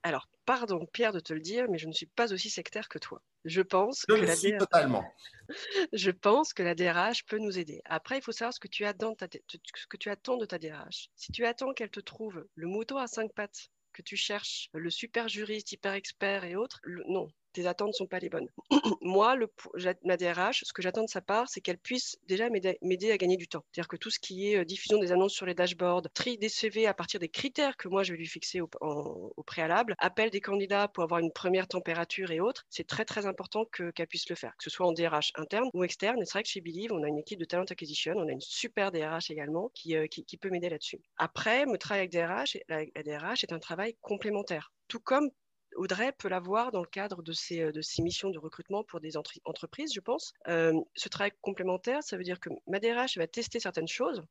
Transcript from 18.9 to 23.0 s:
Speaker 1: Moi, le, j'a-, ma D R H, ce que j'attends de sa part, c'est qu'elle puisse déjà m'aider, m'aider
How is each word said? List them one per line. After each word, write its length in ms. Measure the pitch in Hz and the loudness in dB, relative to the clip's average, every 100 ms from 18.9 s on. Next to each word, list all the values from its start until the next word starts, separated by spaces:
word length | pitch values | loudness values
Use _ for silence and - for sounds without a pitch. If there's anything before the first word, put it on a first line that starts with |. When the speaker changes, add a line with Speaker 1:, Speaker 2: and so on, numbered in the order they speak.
| 185 | 0
Speaker 1:
Moi, 340 | 180 185 220 262 | 4 8 8 6
le, 140 | 220 - - | 2 -4 -10
j'a-, 200 | - 180 180 | -2 0 0
ma 120 | 180 175 | 2 4
D 140 | 180 | 4
R 80 | 175 | 4
H, 260 | 196 269 | 2 2
ce 80 | - | -2
que 100 | - | -2
j'attends 220 | 180 220 | -2 0
de 40 | 220 | -2
sa 120 | 190 | -2
part, 280 | - 208 247 | 2 2 2
c'est 120 | - | -4
qu'elle 180 | - 175 | -4 -4
puisse 400 | - 247 - - - | -2 -2 -2 -8 -2
déjà 240 | 190 240 | 0 2
m'aider, 280 | 214 185 175 | 2 2 0
m'aider 280 | 185 180 | 2 2